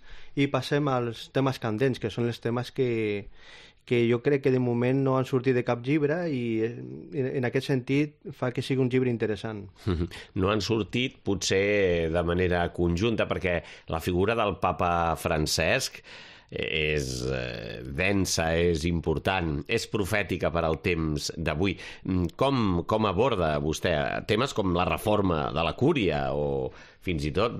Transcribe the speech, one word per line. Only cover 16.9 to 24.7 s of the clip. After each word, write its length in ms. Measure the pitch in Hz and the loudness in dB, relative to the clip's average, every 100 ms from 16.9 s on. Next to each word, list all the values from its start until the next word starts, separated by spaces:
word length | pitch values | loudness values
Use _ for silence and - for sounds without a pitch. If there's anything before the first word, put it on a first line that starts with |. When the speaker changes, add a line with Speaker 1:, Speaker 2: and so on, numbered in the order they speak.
| 76 65 64 | 0 -2 -4
Speaker 2:
eh, 560 | 64 65 62 58 58 - | -4 -4 -4 -8 -10 -10
densa, 680 | 62 71 92 101 90 - 82 | -8 -2 0 2 2 0 2
és 300 | 82 87 82 82 | 4 4 2 0
important, 720 | 85 76 73 98 95 85 73 | 0 0 -2 0 -2 -2 -2
és 240 | - 113 - | -2 -4 -2
profètica 600 | 110 90 107 90 92 82 | -4 0 -2 -2 -2 0
per 80 | 82 | 0
al 140 | 82 80 | 0 0
temps 500 | - 82 80 73 - | 0 0 0 -2 -4
d'avui. 400 | - 80 76 98 82 - - | -4 -4 0 0 -2 -10 -10
Mm, 260 | - 92 87 - | -2 0 0 0
com, 240 | 135 139 104 87 82 | 0 2 2 0 0
com 220 | 110 110 | 2 2
aborda 460 | 90 131 107 82 76 | 2 2 2 0 0
vostè 360 | 73 78 98 78 65 50 - | -2 -2 0 0 -2 -4 -2
temes 260 | 107 135 | 0 0
com 160 | - 95 | -2 0